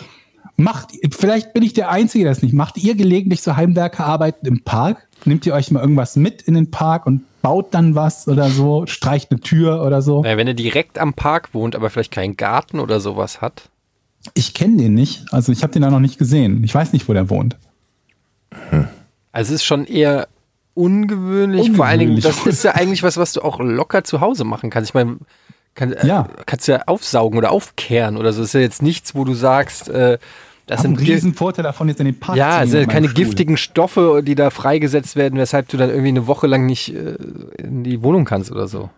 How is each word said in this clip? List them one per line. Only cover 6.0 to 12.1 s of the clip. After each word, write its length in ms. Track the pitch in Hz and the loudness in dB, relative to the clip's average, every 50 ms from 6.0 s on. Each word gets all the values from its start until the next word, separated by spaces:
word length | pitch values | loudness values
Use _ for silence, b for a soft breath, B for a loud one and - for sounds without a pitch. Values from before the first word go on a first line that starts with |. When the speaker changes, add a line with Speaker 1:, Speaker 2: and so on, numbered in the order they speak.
| 123 - - | 2 0 2
Speaker 1:
mit 280 | 143 151 214 - - - | 2 2 2 0 -2 -2
in 100 | - 165 | 0 2
den 160 | 165 160 156 | 2 2 0
Park 340 | - - 160 160 160 165 - | -2 -2 0 0 0 0 0
und 160 | 131 135 131 - - _ _ | 0 0 0 -2 -8 _ _
baut 320 | - 131 156 190 190 - - | 0 0 0 0 -2 0 0
dann 220 | 175 165 165 151 | 2 2 4 2
was 320 | 151 156 156 - - - | 2 0 0 -2 -2 -2
oder 220 | 151 139 143 143 139 | 0 2 2 2 2
so? 360 | 135 139 139 147 147 151 175 | 2 2 2 2 2 0 -2
Streicht 460 | - - - - 127 143 143 - - | -4 -6 -6 -2 -2 -2 -2 -2 -2
eine 100 | 135 120 | -4 -4
Tür 420 | - - 165 160 165 160 160 165 156 | -2 0 2 2 2 2 0 0 0
oder 180 | 135 139 139 | 0 0 0
so? 200 | 135 147 147 143 | 2 2 2 2
Speaker 2:
Naja, 160 | 151 113 110 | 2 2 0
wenn 100 | 107 113 | 0 0
er 60 | 127 127 | -2 -2
direkt 460 | 117 113 113 110 143 165 - - - | -2 -4 -2 -2 -2 -2 -4 -4 -4
am 140 | 160 147 135 | -4 -4 -2
Park 400 | - - 147 156 165 - - - | -2 -2 -2 -2 -2 -4 -6 -6
wohnt, 220 | 113 113 117 110 | -6 -4 -4 -4
aber 140 | 107 110 107 | -4 -4 -4
vielleicht 220 | - 120 110 - | -4 -4 -6 -6